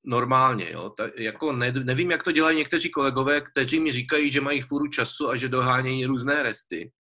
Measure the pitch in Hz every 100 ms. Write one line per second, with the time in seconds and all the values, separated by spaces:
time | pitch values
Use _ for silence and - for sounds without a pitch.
0 | 131 120 123 131 131 110 85 85 98 -
1 | 110 113 110 107 156 127 123 131 123 131
2 | 175 165 180 156 160 156 147 143 160 147
3 | 139 127 131 147 - 139 127 160 156 123
4 | 127 151 147 135 139 143 127 143 147 -
5 | 113 - 139 123 127 127 127 127 127 131
6 | 127 127 131 147 123 107 - 85 104 _